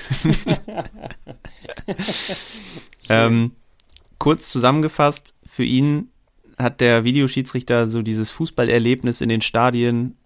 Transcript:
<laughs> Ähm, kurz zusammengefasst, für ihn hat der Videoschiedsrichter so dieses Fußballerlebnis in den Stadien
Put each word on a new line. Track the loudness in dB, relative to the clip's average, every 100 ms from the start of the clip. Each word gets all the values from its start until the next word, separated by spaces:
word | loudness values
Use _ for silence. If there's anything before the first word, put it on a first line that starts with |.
| -8 -2
<laughs> | 2 2 0 -4 -4 -10 -10 -12 -16 -16 -18 -18 -20 -20 -18 -14 -10 -8 -6 -6 -6 -10 -12 -18 -18 -18 -20 -10 0
Ähm, | 2 4 2 0 -4 _ _ -20 -20 _ -2
kurz | 0 0 -2
zusammengefasst, | 0 2 2 0 2 2 0 -8 -20
für | -12 -4
ihn | 0 2 2 0 -4 _ _ _ _ -4
hat | -2 2
der | 4 4
Videoschiedsrichter | 4 2 2 0 -4 -4 0 2 2
so | -2
dieses | -2 -2 -4
Fußballerlebnis | -4 -4 -2 2 2 2 2 0 0
in | 0
den | 0
Stadien | 0 2 2 2 2 0 -2 -8